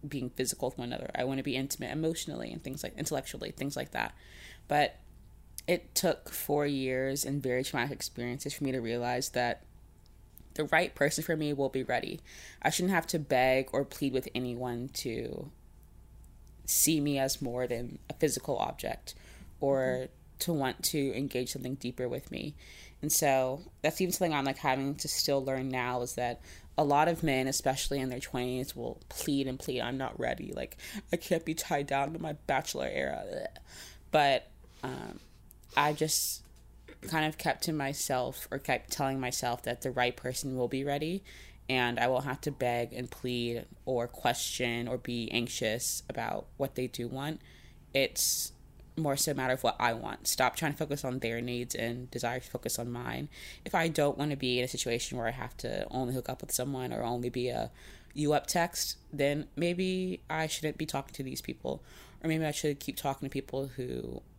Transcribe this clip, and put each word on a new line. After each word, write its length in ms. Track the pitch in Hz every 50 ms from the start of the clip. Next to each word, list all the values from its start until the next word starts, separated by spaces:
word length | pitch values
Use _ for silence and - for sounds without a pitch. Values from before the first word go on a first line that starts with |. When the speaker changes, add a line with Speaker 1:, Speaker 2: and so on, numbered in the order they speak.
| - 147
Speaker 1:
being 220 | 151 139 - 180
physical 400 | - - 131 127 - - - 123
with 80 | - -
one 100 | 123 120
another. 220 | 123 - - - -
I 100 | - 127
wanna 180 | 131 135 135 135
be 120 | 147 120
intimate 380 | 131 135 139 - - - - -
emotionally 580 | 151 160 160 165 160 - - 143 - - -
and 140 | - - -
things 180 | - 135 147 -
like, 140 | - -
intellectually, 540 | - 151 - 156 135 139 - - - - -
things 260 | - - 135 139 139
like 140 | 131 127 -
that. 240 | - - - - - - - - - - - - - - - -
But 280 | 147 147 147 - - - - - - - - - - - - - - - -
it 280 | - 175 175 - - -
took 360 | - - 180 151 - - -
four 360 | - - - - 147 147 147
years 600 | 143 143 135 131 131 131 131 131 135 135 139 -
and 160 | - 139 143 131
very 200 | 131 123 127 131
traumatic 300 | - - 135 117 143 139
experiences 640 | - - - - - 120 120 120 - - 143 139
for 100 | - 147
me 80 | 135 127
to 80 | 131
realize 480 | 117 113 117 120 120 120 123 123 131 -
that 320 | - 123 123 120 - - - - - - - - - - - - - - - - - - - - -
the 100 | - 156
right 300 | 143 - 160 180 - -
person 280 | - 139 147 - - 156
for 140 | - 165
me 160 | 156 156 147 147
will 160 | 135 139 131
be 140 | - 135 127
ready. 380 | - 123 117 - - - 165 - - - - - - - - -
I 80 | 143
shouldn't 240 | 160 - 175 185 196
have 120 | 170 165 -
to 100 | - 165
beg 500 | 151 - 143 127 127 131 131 131 135 - -
or 100 | 123 139
plead 300 | 131 - - 147 139 127
with 160 | 131 131 - -
anyone 540 | 120 127 123 120 120 127 123 120 120 123 135 -
to 560 | - - 131 113 120 117 120 - - - 139 - - - - - - - - - - - - - - - - - - - - - - -
see 360 | - - - - - 165 156 143
me 160 | 147 143 139
as 240 | 135 135 - - 143
more 240 | 123 117 123 127
than 320 | 123 123 117 120 120 - - - -
a 60 | -
physical 420 | - - 151 - 131 - - 139
object 580 | - - - - - - - - - - - - - - - - - - - - -
or 480 | - 139 139 135 131 127 127 127 131 - - - - - - -
Speaker 2:
Mm-hmm. 60 | -
Speaker 1:
to 60 | - 170
want 280 | 151 135 131 - - 175
to 320 | - - 156 139 135 104
engage 380 | 113 139 139 - 123 127 123 -
something 220 | 135 - 123 131
deeper 340 | 135 - 123 123 - 127 120
with 220 | 120 127 - -
me. 240 | - - - 147 147 - - - - - - - - - -
And 100 | 151 -
so 480 | - - 143 135 135 131 131 131 147 185 - - - -
that's 180 | 151 156 -
even 100 | 190 175
something 220 | 170 - 185 170 156
I'm, 140 | 147 139
like, 100 | 139 135
having 380 | - - 143 131 135 135 139 151
to 120 | - -
still 380 | 147 - - - - 143 139 131
learn 240 | 135 135 131 127 135
now, 320 | 131 127 123 123 123 127
is 140 | 120 120 -
that 260 | - 123 120 120 - - - - - - - - -
a 60 | 151
lot 240 | 143 143 143 156 165
of 140 | 170 170 -
men, 240 | 156 135 131 131
especially 540 | 135 131 - - 135 131 131 - - 139 139
in 80 | 131 131
their 120 | 123 123
twenties, 540 | - - - 131 123 127 127 127 131 - -
will 260 | - 117 120 120 - - -
plead 360 | - - - - 143 139 135
and 120 | 135 127 131
plead, 240 | - - 131 123 117
"I'm 160 | 123 127 135
not 200 | 131 127 110 -
ready. 340 | 117 120 - - - - -
Like, 220 | - - - - - - - - 208 - - -
I 40 |
can't 280 | 170 - - 180 165 165
be 80 | - 160
tied 340 | 165 - - 170 143 143
down 280 | 139 139 139 139 143 160
to 40 | 160
my 160 | 165 160 151 - -
bachelor 420 | - 143 131 143 - - - - -
era." 580 | - - 67 67 - - - - 90 - - - - - - - - - - - - - - -
But, 380 | - 156 147 139 135 123 - - - - - - - - -
um, 380 | 131 127 131 - - - - - - - - - - - - - - -
I 160 | - 143 151 151
just 500 | 151 156 156 - - - - - - - - - - - - - - - - - - -
kind 240 | - 160 160 156
of 100 | 156 156
kept 280 | - - 165 131 - -
to 80 | - 156
myself, 760 | 151 139 135 143 - - - 139 127 123 127 131 - - -
or 80 | - 139
kept 320 | - - 131 123 - -
telling 300 | - - 147 135 135 135
myself 420 | 131 123 123 - - 120 120 123 -
that 180 | 117 120 123 -
the 80 | 131
right 260 | 123 127 123 123 120
person 400 | - - 127 127 - - 139 131
will 120 | 127 123 120
be 160 | - 131 135
ready 380 | 143 139 143 151 160 175 196 - - - - - - - - - -
and 320 | 131 127 123 120 120 117
I 80 | 120 123
won't 160 | 131 123 135
have 160 | 139 127 131 -
to 80 | 151
beg 440 | 143 - 131 123 120 120 120 117 -
and 160 | 120 123 120
plead 560 | - - - 127 123 120 120 117 117 117 - - - - -
or 240 | - 131 120 117 123
question 800 | - - - 123 123 - - - - - 127 120 117 120 120 120
or 80 | 123
be 340 | 123 - - 120 120 117 -
anxious 720 | - 120 117 123 - - 123 113 107 120 - - - - - -
about 380 | - - 113 - - - - - -
what 180 | - 139 131 -
they 100 | - 127
do 200 | 123 - - 120 120
want. 340 | 120 131 139 147 156 - - - - - - - - - - - -
It's 600 | 135 135 - - - - - - - - - - - - - - - - - -
more 200 | - 160 147 135
so 140 | 139 - -
a 40 | 143
matter 200 | 135 131 131 127
of 80 | 131 -
what 140 | 117 - -
I 160 | - 120 117
want. 320 | 113 110 107 107 - -
Stop 300 | - - - 127 127 -
trying 160 | - - 151 -
to 40 | -
focus 260 | 156 147 139 143 -
on 160 | 135 127 131
their 200 | 123 113 117 117
needs 340 | 120 123 123 120 123 127 -
and 360 | - 117 117 120 123 127 127
desire 300 | - 123 - 117 120 127
to 100 | - -
focus 280 | - 123 - 117 - -
on 120 | 120 120
mine. 380 | 120 120 123 123 117 123 143 147 - - - - - - -
If 100 | - -
I 140 | 185 165 170
don't 300 | 151 156 147 143 139 -
wanna 180 | 143 151 147
be 220 | 139 135 127 123 123
in 60 | 123
a 40 | 131
situation 480 | - 156 - 131 117 120 - - -
where 120 | 127 113 113
I 20 |
have 260 | 123 135 - 120 - -
to 280 | - 117 - 50 - -
only 220 | - 127 131 120 131
hook 160 | 131 120 -
up 140 | 127 - -
with 100 | - -
someone 400 | - 127 143 139 131 127 123 120
or 100 | 110 117
only 280 | 117 120 120 123 123
be 180 | 123 127 123 123
a 220 | 120 117 113 113 - - - - - - - - -
you 220 | 143 151 147 151
up 120 | 147 -
text, 500 | - - 180 170 - - - - - - - - -
then 360 | - 143 139 143 143 151 151 - -
maybe 640 | - 170 175 175 175 190 185 185 185 185 185 185 - - -
I 200 | 156 160 160 156
shouldn't 280 | - - - 151 147
be 80 | - 156
talking 300 | 151 - 139 139 - -
to 80 | - 139
these 180 | 131 131 135
people, 420 | - - - - - - - - - - - - - - - - -
or 60 | 165
maybe 160 | 160 160 160
I 60 | 151
should 280 | 147 - - 151 147 143
keep 180 | - - -
talking 300 | - - 139 135 - -
to 60 | 135 127
people 360 | 135 135 - - 135 135 139 123
who 460 | - 123 127 127 - - - - - - - -